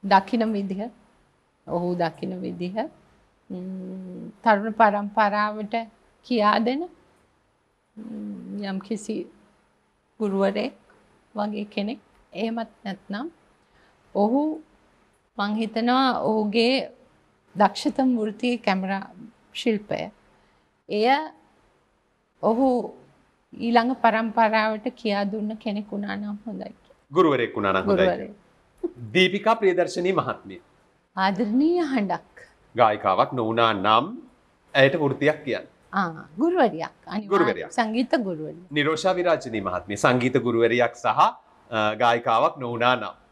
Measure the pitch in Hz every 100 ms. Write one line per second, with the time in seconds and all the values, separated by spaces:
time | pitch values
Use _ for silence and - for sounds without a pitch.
0 | 196 190 196 233 220 214 196 190 226 -
1 | _ _ _ _ _ _ - 170 175 180
2 | 165 160 185 185 185 175 175 208 294 -
3 | _ _ _ _ _ 185 185 190 185 190
4 | 185 180 226 - 233 208 220 214 220 202
5 | 202 202 208 208 214 214 208 226 226 _
6 | _ _ - 240 208 208 233 269 349 -
7 | _ _ _ _ _ _ _ _ _ 214
8 | 220 214 208 196 185 196 196 190 - 220
9 | - 220 - _ _ _ _ _ _ _
10 | _ _ 214 196 196 208 226 - _ _
11 | _ _ _ 214 208 208 208 - 202 277
12 | _ _ _ - 226 226 226 _ 202 190
13 | _ 202 302 - _ _ _ _ _ _
14 | _ - 208 262 302 311 - _ _ _
15 | _ _ _ - 202 214 220 220 233 254
16 | 269 233 - 214 214 214 233 262 - -
17 | _ _ _ _ _ 170 208 - 302 -
18 | 262 240 214 214 254 240 226 190 190 196
19 | - 185 - _ _ - - 214 208 -
20 | - - _ _ _ _ _ _ _ 208
21 | 226 277 311 - _ _ _ _ _ _
22 | _ _ _ _ - 226 269 247 - -
23 | _ _ _ _ _ - 233 233 233 254
24 | 233 220 226 214 226 220 214 214 214 247
25 | 226 202 202 214 208 214 - 202 208 202
26 | 202 196 208 208 - 190 - - _ _
27 | _ 151 170 135 110 - 101 95 135 190
28 | 190 175 - - _ _ _ _ 349 -
29 | 117 131 185 196 208 220 202 175 170 180
30 | 180 180 123 107 101 92 _ _ _ _
31 | _ - 190 190 220 233 302 349 311 262
32 | 202 180 - - - _ _ 107 113 107
33 | 104 95 - 131 110 113 117 104 98 110
34 | 151 269 - _ _ _ _ 143 135 165
35 | 143 120 147 151 135 101 - _ _ 185
36 | 180 160 - 165 311 359 247 160 165 _
37 | - 208 202 196 127 95 - - 220 220
38 | 254 320 196 165 151 156 180 147 147 156
39 | 185 180 175 156 135 110 95 90 92 101
40 | 147 123 123 131 120 117 117 120 117 -
41 | 117 117 196 233 _ _ _ 117 107 107
42 | 120 123 120 117 151 - 123 120 120 123
43 | 104 - _